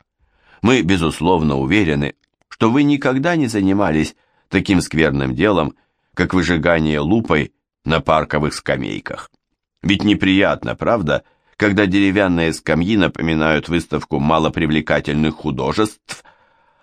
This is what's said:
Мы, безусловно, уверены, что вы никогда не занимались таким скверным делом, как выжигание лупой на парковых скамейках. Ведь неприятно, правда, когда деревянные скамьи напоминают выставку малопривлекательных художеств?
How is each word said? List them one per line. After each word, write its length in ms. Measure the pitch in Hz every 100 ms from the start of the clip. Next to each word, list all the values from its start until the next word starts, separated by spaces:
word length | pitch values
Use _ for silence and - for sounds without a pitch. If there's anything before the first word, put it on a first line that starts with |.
| _ _ _ _ _ -
Мы, 200 | 101 127
безусловно, 760 | 82 95 80 69 82 90 78 67
уверены, 580 | 67 101 90 73 71 - _ _ _
что 200 | - 113
вы 140 | 127
никогда 520 | 147 143 139 131 151 170
не 120 | 131
занимались 680 | 107 95 98 98 78 76 - _ _ _
таким 320 | 98 - 92
скверным 540 | 78 76 78 69 67 62
делом, 400 | 98 95 73 - _ _ _
как 200 | - 87
выжигание 680 | 92 82 87 78 82 78 76
лупой 540 | 73 107 113 78 71 _ _ _ -
на 160 | 80
парковых 520 | 76 80 76 76 76
скамейках. 800 | - - 69 57 50 - - - _ _ _ _ _
Ведь 220 | - 98
неприятно, 720 | 101 98 95 95 95 71 57 58
правда, 480 | 76 117 80 67 - _ _ -
когда 300 | 104 98 101
деревянные 680 | 95 98 95 98 85 82
скамьи 440 | 73 - 78 87 107
напоминают 720 | 82 - 82 80 78 76 73
выставку 500 | 85 80 76 - 76
малопривлекательных 1160 | 71 80 78 73 80 78 76 76 71 73 78 73
художеств? 880 | 76 65 65 80 107 - - - - _ _ _ _ _